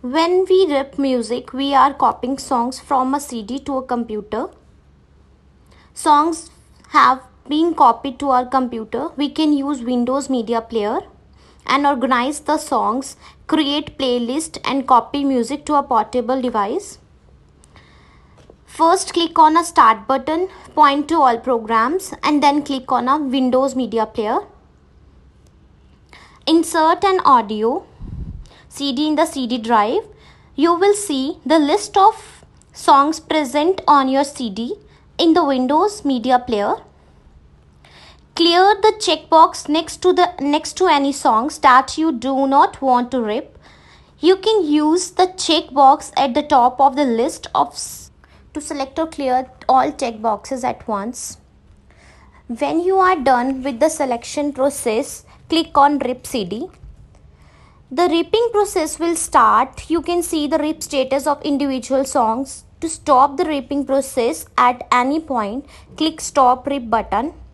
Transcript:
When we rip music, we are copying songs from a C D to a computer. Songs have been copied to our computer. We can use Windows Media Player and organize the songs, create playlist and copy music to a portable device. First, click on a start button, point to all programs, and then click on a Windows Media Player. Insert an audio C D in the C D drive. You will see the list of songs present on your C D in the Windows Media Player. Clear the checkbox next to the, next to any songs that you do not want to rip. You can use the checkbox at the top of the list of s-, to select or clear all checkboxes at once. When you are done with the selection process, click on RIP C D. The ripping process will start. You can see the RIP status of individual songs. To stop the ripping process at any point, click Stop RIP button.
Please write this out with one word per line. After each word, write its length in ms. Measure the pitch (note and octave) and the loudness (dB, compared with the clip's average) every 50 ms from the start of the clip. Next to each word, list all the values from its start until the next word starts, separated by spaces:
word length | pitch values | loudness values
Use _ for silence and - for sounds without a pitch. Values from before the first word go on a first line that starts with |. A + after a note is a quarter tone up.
When 440 | - B3 B3+ D#4 E4 E4+ F4+ F#4 F#4+ F#4 | -10 -4 0 0 0 2 2 0 2 2
we 160 | F#4+ F#4 F#4+ E4 | 4 2 2 2
rip 260 | C#4+ C4+ C4+ C4+ - - | 0 -2 -2 -4 -6 -4
music, 560 | C#4 C4+ B3+ B3 A3+ G#3 A#3 B3 - - - | -2 -2 0 -2 -2 -4 -6 -8 -8 -10 -8
we 220 | B3+ C#4 C#4 C#4 | -6 -4 0 2
are 180 | C4+ B3+ C#4+ C#4 | 4 4 2 2
copying 460 | - - B3 - - - B3 C#4 C4+ | 0 0 0 0 -2 -6 -6 -6 -6
songs 400 | - - C#4 B3 A#3 B3 C4 - | -6 -4 -2 -2 -2 -2 -6 -10
from 340 | - - D4 B3+ C4 B3+ C4+ | -8 -4 -2 -2 0 0 -2
a 60 | D4 | -4
C 240 | C#4+ - B3+ A#3 G#3+ | -6 -8 -12 -12 -10
D 160 | G3 B3 C4+ | -10 -10 -10
to 180 | C#4 - C#4 C4 | -8 -6 -6 -6
a 60 | B3+ | -4
computer. 640 | B3+ B3+ A#3+ A#3 A3+ G#3+ G#3+ G#3 - - G#3+ C#4 F#4+ - _ _ _ _ _ _ _ _ _ _ _ _ _ _ _ _ _ _ _ _ _ _ _ _ - _ _ _ | -4 -6 -6 -6 -6 -8 -10 -8 -8 -8 -8 -8 -8 -12 _ _ _ _ _ _ _ _ _ _ _ _ _ _ _ _ _ _ _ _ _ _ _ _ -20 _ _ _
Songs 560 | - - D#4+ D4+ D4 D4+ E4+ E4 D#4 - - _ _ _ _ _ _ _ - | -6 2 2 4 4 4 0 -2 -6 -10 -18 _ _ _ _ _ _ _ -2
have 340 | - D4+ B3+ B3+ C4 C4 - - _ _ _ - | 2 2 4 4 2 0 -4 -20 _ _ _ -4
been 280 | D4 D4+ D#4+ E4+ D#4+ | -2 0 0 0 2
copied 420 | - D4+ B3 A3+ A3+ - C#4 C4 - | 4 4 4 4 2 -4 -10 -10 -6
to 100 | C#4+ C#4 | -2 0
our 160 | C4 B3 B3 B3 | 0 0 0 0
computer. 640 | C4 C4+ B3+ A#3+ A#3+ A3+ A3 G#3+ - A#3 C4+ E4+ | -2 -2 -2 -2 -6 -10 -12 -8 -8 -6 -6 -6
We 200 | - - D4 C#4+ | -6 -4 -6 -4
can 240 | C#4+ - D#4 D4+ D4 | -2 -2 0 0 2
use 300 | C#4+ C4+ C#4 D4 B3+ A#3+ | 0 -2 -4 -6 -6 -4
Windows 480 | A#3 B3+ B3 A#3+ A#3+ C4 C#4 C#4 - | -4 -2 -2 0 0 -2 -4 -2 -2
Media 300 | C4+ B3 A3+ G3+ A#3 A#3 | -4 -4 -2 -2 -4 -4
Player 360 | A3+ - A3+ A3+ G#3 G#3 A#3 D#4 G#4 - _ _ _ _ _ _ _ _ _ _ _ - | -4 -4 -6 -4 -2 -2 -4 -4 -6 -10 _ _ _ _ _ _ _ _ _ _ _ -2
and 180 | A#3+ C#4 C#4+ | -2 0 2
organize 540 | C#4+ C#4+ B3 A#3+ C4 C4 A#3+ A#3+ C4+ D4+ D4 | 0 0 0 0 0 0 0 -2 -4 -6 -8
the 180 | - - D4 D#4 | -4 -2 -2 -2
songs, 600 | D4+ - C#4+ A#3 G3+ G3+ G#3+ C4 C4+ - - _ - - - _ - | -2 -2 -2 -2 0 -2 -2 -4 -6 -10 -14 _ -20 -20 -20 _ -8
create 540 | _ - D#4 D4+ C#4 C#4+ D4 D4 - - _ | _ -2 -2 0 0 -2 -4 -6 -8 -10 _
playlist 580 | C4+ B3+ B3 B3 A#3+ A#3 B3+ D4 D#4+ - - - - | -4 -2 -2 -2 -2 -4 -4 -6 -6 -8 -12 -10 -8
and 220 | - B3+ C#4 C4 - | -4 -4 -4 0 2
copy 360 | C4 A#3+ - - - C#4+ C#4+ | 2 2 2 0 -6 -4 -2
music 400 | C#4 C4+ B3+ A#3 A3+ C4+ C#4+ C#4+ - | 0 0 0 -2 -2 -6 -10 -6 -2
to 80 | D4+ | 0
a 80 | C#4+ C#4 | 0 0
portable 580 | C#4+ B3+ A3 G#3+ G#3+ - B3+ A#3 A3 C4 C4+ | 0 0 -2 -2 -2 -4 -4 -2 -2 -2 -2
device. 560 | B3 B3+ A3 A3 G3+ G3 B3+ F#4 F#4+ - - - _ _ _ _ _ _ _ _ _ _ _ _ _ _ _ - _ _ _ _ _ _ _ _ _ _ _ _ - _ - _ _ | -2 -2 -2 -2 -2 -2 -4 -8 -8 -10 -20 -20 _ _ _ _ _ _ _ _ _ _ _ _ _ _ _ -20 _ _ _ _ _ _ _ _ _ _ _ _ -20 _ -20 _ _
First, 480 | _ - - D#4 E4 F4 F#4+ F#4 - - | _ -2 2 4 4 4 2 0 -2 -2
click 240 | F4 E4+ D#4+ E4 F4+ | -2 -2 0 4 6
on 180 | D#4+ D#4 D#4 | 6 6 6
a 80 | E4+ E4+ | 4 0
start 440 | E4+ - - C#4 A3+ A3+ G#3 G3+ - | 0 2 4 4 4 4 2 0 -4
button, 420 | C4+ C4+ C4 - D#4 E4 F#4 F#4+ - - - - - | -4 -2 -2 -4 -4 -4 -4 -6 -8 -16 -20 -10 2
point 340 | - D4+ C#4 C#4 C#4+ D4 C#4+ | 4 4 4 4 2 -2 -2
to 80 | D#4+ E4 | 0 2
all 200 | C#4+ B3+ A#3 A3+ | 4 4 2 2
programs, 720 | A#3 B3+ B3+ A#3 A3+ G#3+ A3+ A3+ A3+ B3+ D#4+ F#4 F4+ - - - - | -2 -2 -2 -2 -2 0 0 0 0 0 -2 -4 -6 -8 -16 -6 -2
and 180 | - D4+ D4 | 0 0 2
then 220 | C4+ D4 C#4 D4+ C#4+ | 2 2 2 2 -2
click 280 | - C#4 C4 B3+ - | -4 -8 -8 -4 -2
on 160 | C4+ A#3+ A#3+ B3 | -2 -2 0 0
a 120 | C#4 D#4 | -2 -2
Windows 560 | D4+ C4+ B3 C#4 B3+ B3+ B3 B3+ C4 C#4 C4 | -2 -2 -2 0 0 2 2 0 0 0 -2
Media 320 | B3+ B3+ G#3+ G3+ A3+ G#3+ A3 | -4 -6 -4 -2 -4 -4 -4
Player. 320 | - - A3 G#3 A#3+ F4+ G#4 - - - _ _ _ _ _ _ _ _ _ _ _ _ _ - _ _ _ _ _ _ _ _ _ _ _ _ _ _ _ _ - - - - - - _ - | -4 -6 -4 -2 -2 -4 -4 -6 -20 -20 _ _ _ _ _ _ _ _ _ _ _ _ _ -20 _ _ _ _ _ _ _ _ _ _ _ _ _ _ _ _ -20 -20 -20 -20 -20 -12 _ 0
Insert 560 | D#4 E4 D#4+ - - E4 D#4 D#4 F4 F4+ G4 | 2 2 0 0 0 0 2 2 2 2 2
an 160 | G4 F#4+ F#4 | 2 2 2
audio 680 | - - C4+ A#3+ A3 G3+ A3 G#3+ G#3+ A3+ C4+ F4 - _ - _ - - - - - - - - - - - - - _ | 4 6 4 4 4 0 -4 -2 -2 -2 -2 -2 -6 _ -20 _ -16 -14 -12 -12 -12 -14 -14 -16 -18 -20 -20 -20 -20 _
C 220 | - - C#4 C#4+ | -12 -8 -6 -4
D 160 | C4+ A#3+ D4+ D4+ | -2 -2 -2 0
in 40 | D#4 | 0
the 140 | C#4+ D4+ E4 | 0 0 -2
C 180 | D#4+ C#4 C4 | -2 -6 -6
D 140 | A#3 A#3+ B3+ | -4 -4 -6
drive. 420 | G#3+ A3+ A#3 A3 G#3 G#3+ C4+ G4 A4 - - _ - - - _ _ _ _ | -2 0 2 2 2 2 -2 -4 -4 -6 -18 _ -20 -20 -20 _ _ _ _
You 180 | - C#4 E4+ - | 0 2 2 2
will 220 | - F#4 G4+ G4+ | 2 2 2 2
see 420 | G4+ - - D4+ C4 C4 C#4 E4+ - _ | 0 -2 -4 -4 -4 -4 -6 -8 -8 _
the 140 | B3+ D4+ E4 | 0 2 2
list 360 | D4 C#4 D#4 G#4 - - - | 2 2 0 -2 -2 -2 2
of 480 | D4+ C#4+ C#4 - - - - - - - _ _ _ _ _ | 4 4 4 4 0 -14 -20 -20 -20 -20 _ _ _ _ _
songs 480 | _ - - - D4+ C#4 C#4 D4+ D#4+ - | _ -6 2 4 4 6 6 2 0 -6
present 640 | - - D#4+ D#4 D4+ B3 A#3+ D4 D4 E4+ F#4+ - - - | -6 -2 -2 -2 -2 0 -2 0 0 0 0 -2 2 2
on 220 | D4 C#4+ C4+ C4 | 4 4 4 2
your 140 | C4 C4+ C#4+ | 2 0 0
C 260 | C#4 - - C4 A3+ | -2 -4 -8 -8 -8
D 240 | F#3+ G3+ A3+ B3 G4 - - - _ _ _ _ _ - | -6 -8 -8 -8 -10 -12 -14 -20 _ _ _ _ _ 0
in 160 | E4+ E4+ D#4+ | 2 4 4
the 100 | F4+ E4+ | 4 4
Windows 580 | C#4 C#4 B3+ B3+ B3+ C#4+ D#4 F4+ G#4+ G4+ - - | 2 0 0 0 0 2 2 2 0 -2 -4 -4
Media 360 | C#4+ C4+ B3 G#3+ B3 B3+ B3 | -2 -2 -2 0 2 0 0
Player. 340 | B3 - A3+ G#3 G3+ G#3+ E4 - - _ _ _ _ _ _ _ _ - _ - _ _ _ _ _ _ _ _ _ - _ - - - - _ _ _ _ | 0 0 -4 -2 -2 -2 -4 -4 -8 _ _ _ _ _ _ _ _ -20 _ -20 _ _ _ _ _ _ _ _ _ -20 _ -20 -20 -20 -20 _ _ _ _
Clear 380 | - E4+ E4+ E4+ F4 F#4 G4 G#4+ G#4 | 0 2 4 6 6 6 6 4 4
the 120 | G4 G#4+ G#4+ G#4+ | 4 2 2 2
checkbox 720 | - - D#4+ D#4 - - - D#4+ D#4+ F#4 F4 - - - | -2 -2 -2 -2 -2 2 6 6 6 6 4 -4 -6 -2
next 280 | D4 D#4+ E4 D#4+ - - | -2 -2 -2 -4 -10 -2
to 160 | - F4+ F4+ | 0 2 4
the, 200 | - F4+ F4 F4 - | 4 2 2 0 -4
next 380 | C#4 C#4+ D4 D#4 D4+ - - - | -4 -2 -2 -2 -2 -4 -4 0
to 100 | F#4 F#4 | 2 2
any 240 | D#4 C#4+ C#4 C#4 | 4 2 2 0
songs 480 | C#4 - - D4 A#3 A3 A#3 D4+ - - | -2 0 2 2 2 2 2 -2 -6 2
that 360 | - C#4 B3 B3+ C4 C4 - | 4 6 6 6 4 2 -4
you 160 | - D#4 D#4+ | -2 -2 -2
do 360 | D#4 A#3 A3 C4 C#4 C4 C#4 C4+ | -2 -2 -4 -4 -2 0 0 2
not 340 | C4+ C#4 D#4+ - - - | 4 4 4 4 2 -4
want 300 | - C4+ B3+ A#3+ B3 B3 | 0 2 2 2 0 -2
to 100 | C4 C4 | -4 -4
rip. 340 | A#3 G#3+ G#3 B3 D#4+ - _ - _ - - - _ - - - - _ _ _ | -2 -2 -4 -6 -6 -10 _ -20 _ -20 -20 -20 _ -20 -20 -20 -20 _ _ _
You 200 | - D#4+ F#4+ F#4+ | 2 2 2 2
can 280 | - A4 A4 G#4+ F4+ | 2 0 0 0 0
use 460 | D4 D4 D4+ D4+ D4+ D#4+ F4+ F4+ - | 2 0 2 2 2 0 0 -2 -4
the 160 | - - F4+ F#4 | 0 0 0 0
checkbox 840 | F#4 - - - E4 D#4 - - - C4+ C#4+ C4+ C#4 D4+ - - - - | 0 -6 -2 0 0 0 0 -2 2 4 6 6 6 4 0 -8 -4 -2
at 160 | C4 C#4 A#3+ | -2 0 0
the 80 | D4 | -2
top 400 | D4 D4 D4+ C4 A#3+ B3+ B3 - | -2 2 2 4 4 2 2 2
of 140 | C#4 C#4 B3+ | 2 2 2
the 100 | C4 D4 | 2 -2
list 400 | C4 A#3 A3+ A#3 D4+ E4 - - - - | 0 0 0 -2 -2 -4 -8 -16 -6 -2
of 140 | - C#4+ - - | -2 -2 -2 -4
s-, 260 | - - - - - - - _ _ _ _ _ _ - _ _ | -14 -14 -14 -14 -18 -20 -20 _ _ _ _ _ _ -20 _ _
to 60 | D4+ | -12
select 380 | D4 - D#4+ C#4+ C4+ C4+ C4+ - | -10 -10 -8 -8 -8 -8 -4 -6
or 80 | D#4+ D#4+ | -6 -6
clear 420 | D#4+ - C#4+ C4 B3 B3+ C4 B3+ - - - - | -6 -6 -4 -2 -2 -2 -2 -4 -14 -12 -2 2
all 240 | C4 C4 C4 D4 | 2 2 2 2
checkboxes 720 | D4 - C#4 A#3 A#3 G#3+ G#3+ A#3 G#3 G3+ - - C4+ B3+ A#3 | -2 -4 -6 -6 -6 -4 -4 -4 -4 -4 -6 -10 -10 -6 -6
at 240 | A#3+ A#3 - - - | -6 -6 -6 -8 -6
once. 500 | A3 G3+ G3 A3+ A#3+ - - - - - _ _ _ _ _ _ - _ _ _ _ _ _ - - - - - _ - _ _ | -6 -6 -6 -8 -10 -12 -14 -14 -16 -18 _ _ _ _ _ _ -20 _ _ _ _ _ _ -20 -20 -20 -20 -20 _ -20 _ _
When 340 | A#3+ A3+ D4 C#4 D4 D#4+ | -6 -4 -4 -2 -2 -2
you 160 | F4 F#4 F#4+ F#4+ | 0 0 2 4
are 180 | F#4+ F#4 F#4+ | 4 4 2
done 480 | E4 B3+ C4+ C4 A#3+ A#3+ C4 C4+ C4 B3 | 2 2 2 2 2 2 -2 -4 -4 -6
with 160 | C#4+ C4 A3+ | -8 -2 0
the 100 | C#4+ D#4 | 0 0
selection 640 | D#4 - D4+ C4 B3 A#3 - - - D4 C#4+ D4 C#4 | 0 0 -4 -4 -4 -6 -6 -8 -6 -4 -4 -4 -2
process, 720 | C4 C4 C#4+ C#4 - - B3 G#3+ A3 C#4+ - - - - _ - - _ - | 0 -2 -2 -2 -2 -4 -2 -2 -2 -4 -6 -10 -18 -20 _ -20 -20 _ -2
click 260 | - D#4+ E4 D#4+ - | -2 -2 -2 0 2
on 220 | C#4+ C#4 D4 D4 C#4 | 4 4 4 4 0
RIP 280 | - A#3+ B3+ B3 - - | -2 -4 -6 -8 -10 -8
C 160 | - B3+ G3+ | -6 -6 -6
D. 240 | F3 F#3 A3 D4 F#4 - _ - - - - - - _ - _ - _ _ _ _ _ _ - _ _ _ _ _ | -6 -8 -10 -10 -12 -14 _ -20 -20 -20 -20 -20 -20 _ -20 _ -20 _ _ _ _ _ _ -20 _ _ _ _ _
The 160 | C4 C4 F4 F4+ | -4 -2 0 2
ripping 400 | D4+ E4+ E4 E4 - A4 A#4+ A#4 | 2 0 0 0 0 0 0 2
process 480 | A#4 G#4 G#4 G4+ - F#4+ D#4 D#4 - - | 2 0 0 0 0 -4 -4 -4 -4 -4
will 160 | D#4 E4+ E4+ | -2 -2 -2
start. 760 | E4 - - - D4 A#3+ A3 G#3 G#3+ B3 C4+ - - - - | -2 -4 0 2 4 4 6 4 2 2 0 -6 -18 -8 -4
You 120 | D#4 E4+ C#4+ | -4 -4 -2
can 180 | - F4 F4 E4+ | -2 -2 -2 -2
see 240 | - - D#4+ D4 D4 | -2 -4 -4 -2 -2
the 120 | D#4 D#4 | -2 -2
RIP 240 | D4 D4+ D#4 D#4 - | -2 -2 -4 -6 -10
status 420 | - - C#4 C4 C4 C4 C#4+ C4 | -6 -2 -2 -2 0 -2 -2 -2
of 160 | D4+ C#4+ C#4+ | -2 -4 -4
individual 640 | - D4+ C#4+ C4+ C#4+ C#4 C4+ C4 A3+ - C4 C4 C#4 | -2 -4 -2 -2 -2 -2 -4 -6 -4 -2 -2 -2 -2
songs. 580 | C4 - C#4+ A#3+ A3 A3+ A#3+ C#4 C4+ - - - - _ _ | -2 0 0 0 0 0 -4 -6 -10 -12 -20 -20 -20 _ _
To 80 | - E4 | -10 -10
stop 480 | - - - - C#4+ B3 C4 C#4+ C#4 C4+ | -10 -8 0 2 4 6 6 4 2 -2
the 80 | F4+ | -4
ripping 400 | D#4+ D#4 C#4 C4 - C#4+ C#4+ C#4 | -2 -2 -4 -4 -4 -4 -4 -2
process 600 | C#4+ C4+ C4+ C4+ C4+ - - A3+ A#3 D#4+ - - - _ | -2 -2 -2 -2 -2 -4 -2 -2 -2 -2 -6 -10 -8 _
at 320 | - B3 B3 B3 B3 - - | 2 2 2 2 0 -4 0
any 280 | - B3 B3 C4 C#4+ D#4+ | 0 0 2 0 -2 -4
point, 460 | D#4+ - C4+ A#3+ G#3+ G3+ G#3 C4 C#4 - - - - _ - - | -4 -4 -4 -4 -4 -4 -6 -8 -12 -14 -20 -20 -20 _ -8 -4
click 240 | D#4 D#4+ D#4+ D#4 | -4 -4 -4 -6
Stop 460 | - - - D4 C4+ B3 B3+ B3+ B3+ C#4 | -14 -4 0 4 4 4 4 2 -2 -6
RIP 240 | C#4 C#4+ A#3+ A3+ | -6 -6 -4 -2
button. 420 | A3 A3+ G#3 - - G3+ A#3+ D#4 F4 - - - | -2 -2 -2 -2 -4 -4 -4 -4 -8 -12 -20 -20